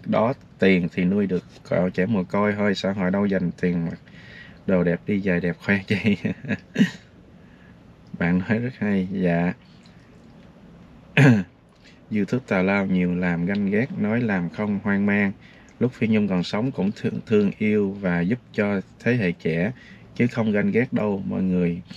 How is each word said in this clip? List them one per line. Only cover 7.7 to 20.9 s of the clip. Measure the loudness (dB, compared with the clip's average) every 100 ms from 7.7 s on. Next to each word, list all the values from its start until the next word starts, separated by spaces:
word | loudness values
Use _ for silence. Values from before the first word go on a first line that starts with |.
| -20 -20 -20 -14 -4
Bạn | 0 0
nói | 0 -2
rất | -2 -4
hay. | -2 0 -2
Dạ. | 0 0 2 0 -4 -12 -20 -20 -20 -20 -20 -20 -20 -20 -20 -20 -20 -20 -20 -2 6
<clears throat> | 8 6 2 -10 -20 -20 -20 -20 -6
YouTube | -4 -2 -4 -2
tào | 0
lao | 2 2 2
nhiều, | 2 2 0
làm | 0 -2 -2
ganh | -2 0
ghét, | -2 -2 -2
nói | -2 0
làm | 0 -2 -4
không | -4 -4 -2
hoang | -2 0 2
mang. | 2 0 -4 -14 -20 -14 -4
Lúc | -4
Phi | 0 0
Nhung | 2 2
còn | 0
sống | -2 -2 -2
cũng | -2 -2 -2
thương, | -6 -6 0
thương | 2 2 0
yêu | 0 2 0
và | -2 -2 0
giúp | 0 -2 -6
cho | -2 -2 -2 -6 -6
thế | -2 0
hệ | 0
trẻ, | -2 -2 -2 -2 -4 -16 -20 -10 -2
chứ | -2
không | 0 0
ganh | 2 2
ghét | 0 0